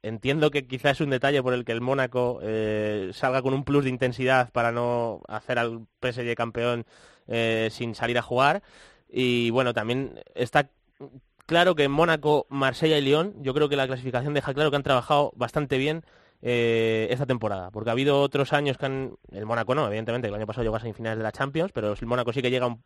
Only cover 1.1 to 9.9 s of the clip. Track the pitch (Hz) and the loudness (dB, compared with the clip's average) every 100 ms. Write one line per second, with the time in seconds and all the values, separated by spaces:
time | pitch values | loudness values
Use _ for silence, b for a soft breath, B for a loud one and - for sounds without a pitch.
1.1 | 131 139 143 127 123 120 117 123 135 127 | 2 2 2 2 -2 -2 -4 0 0 0
2.1 | 123 123 123 104 110 107 107 107 107 95 | 0 0 -2 -4 -2 0 0 -2 -2 -6
3.1 | 101 135 131 131 135 117 143 135 127 127 | -2 0 0 0 -2 2 2 2 0 -2
4.1 | 120 127 131 123 120 117 117 120 120 117 | 0 2 4 2 0 0 0 0 0 -2
5.1 | 98 - 107 - 117 117 113 113 _ 123 | -6 -10 -12 -4 -2 -2 -6 -14 _ -6
6.1 | 120 120 117 117 113 120 120 113 b b | -4 -4 -4 -4 -2 -2 -2 -6 b b
7.1 | b - 117 113 113 113 - 117 107 120 | b -6 -2 0 0 -2 -4 -8 -2 0
8.1 | 120 - 123 139 185 B B B B _ | 0 0 2 4 2 B B B B _
9.1 | - 127 120 117 117 123 113 107 | 0 2 4 2 2 2 0 0